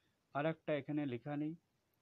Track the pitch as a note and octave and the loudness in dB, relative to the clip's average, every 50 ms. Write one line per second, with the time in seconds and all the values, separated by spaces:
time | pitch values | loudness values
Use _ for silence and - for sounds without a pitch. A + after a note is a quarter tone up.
0 | _ _ _ _ _ _ - C#3 D3 D#3+ D#3+ - _ - D3+ C#3+ C3 - D3+ D3+ | _ _ _ _ _ _ -2 0 2 2 0 0 _ 0 0 0 0 0 0 0
1 | D3 C#3 A#2+ A#2+ - D3 D3 C#3+ D3+ D3+ E3 E3+ _ _ _ _ _ _ _ _ | 0 0 -2 -4 -4 -4 -2 -2 -2 -2 -4 -6 _ _ _ _ _ _ _ _